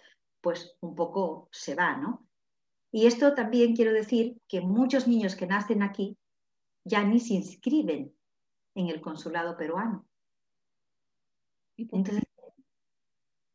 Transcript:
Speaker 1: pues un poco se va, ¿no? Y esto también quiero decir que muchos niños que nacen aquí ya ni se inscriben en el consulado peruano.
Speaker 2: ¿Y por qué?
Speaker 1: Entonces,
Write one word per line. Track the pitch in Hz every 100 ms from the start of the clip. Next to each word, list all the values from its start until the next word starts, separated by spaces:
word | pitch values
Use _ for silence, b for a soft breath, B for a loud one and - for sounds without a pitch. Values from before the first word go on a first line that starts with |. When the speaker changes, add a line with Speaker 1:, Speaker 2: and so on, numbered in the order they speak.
| B B _ _
Speaker 1:
pues | 175 170 - -
un | 170
poco | 165 170 196 180 - -
se | - -
va, | 147 170 135
¿no? | 151 247 _ _ _ _ _ _ _
Y | 220 233
esto | 240 285
también | 277 220 240 233
quiero | 226 226
decir | 220 214 233 233 - -
que | 190
muchos | 180 214 254 269 240
niños | 226 196
que | - 180
nacen | 202 208 208
aquí | 196 - 202 - _ _ _ _ _ _
ya | 185 208
ni | 202 233
se | -
inscriben | 190 - - 247 302 180 147 135 _ _ _ _ _ _
en | 196 175
el | 156
consulado | 165 156 160 170 170 170
peruano. | 156 175 226 185 - _ _ _ _ _ _ _ _ _ _ _ _ _ _ _ _ -
Speaker 2:
¿Y | 226
por | 190
qué? | 190
Speaker 1:
Entonces, | 208 - _ - _ _ _ _ _ _ _ _ _ _